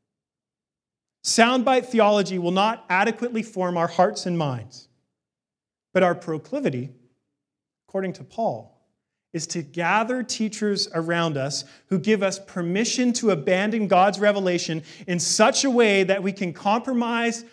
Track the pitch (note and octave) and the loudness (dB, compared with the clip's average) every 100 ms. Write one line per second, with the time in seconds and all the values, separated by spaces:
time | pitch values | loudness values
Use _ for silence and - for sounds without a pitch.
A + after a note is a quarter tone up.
0 | _ _ _ _ _ _ _ _ _ _ | _ _ _ _ _ _ _ _ _ _
1 | _ _ - - A#3 B3+ B3 B3+ B3 A3+ | _ _ -2 2 4 4 2 2 2 4
2 | G#3 G#3 F#3 F#3 F3 F#3 G#3+ A3+ - F#3 | 4 4 0 -2 0 2 0 -2 -2 0
3 | A3 A3+ A#3+ A3+ G#3+ F#3+ F3+ F3 E3 - | 0 -2 -6 -6 -6 -4 -2 -2 0 2
4 | F#3+ G#3 F#3 E3+ D3 B2 G#2 - - _ | 2 0 -4 -2 -2 -6 -10 -20 -20 _
5 | _ _ _ _ _ _ _ _ _ F#3 | _ _ _ _ _ _ _ _ _ 0
6 | F3+ F3 - D#3 - C#4+ A3+ B2+ C#3 - | 2 0 -6 -8 -6 -4 -4 -4 -8 -14
7 | _ _ _ _ _ _ _ _ _ F#3+ | _ _ _ _ _ _ _ _ _ -6
8 | F#3+ - C3+ - G#3+ A2+ A2 _ _ _ | -6 -8 -12 -6 -4 -4 -10 _ _ _
9 | _ _ _ E3 D3+ F3 C#3+ E3+ E3+ G#3 | _ _ _ -10 -8 -8 -8 -4 0 0
10 | A3+ B3+ A3+ - G#3+ - G#3 G3 - E3 | 0 -4 -6 -4 -4 -2 -2 -2 -4 -4
11 | E3 E3+ E3+ C#3 C3+ - - - _ F#3+ | -2 0 0 -2 -4 -6 -10 -20 _ -2
12 | G#3 G#3+ G3 F#3+ - F#3 E3+ G3 A#3 - | 0 0 0 -4 -10 -6 -2 -2 -2 0
13 | B3 A#3+ A3 F3 D3 F#3 G#3+ A3 G3 F3+ | 0 0 0 0 0 0 0 -2 2 4
14 | G3 F#3 G#3 G3+ F#3 F3 F3 D#3+ - - | 4 4 2 2 0 0 -2 -6 -8 -14
15 | - F3 - - A3 C4+ C#4 A#3+ A3 G3 | -6 -4 0 4 4 4 2 4 4 4
16 | F#3 G3 F#3+ G3 F3+ D3+ G3+ A#3 B3+ A#3+ | 2 0 -2 -4 -6 -4 -2 0 0 -2
17 | A#3 A#3 A#3 A3+ - | 0 0 -2 -4 -10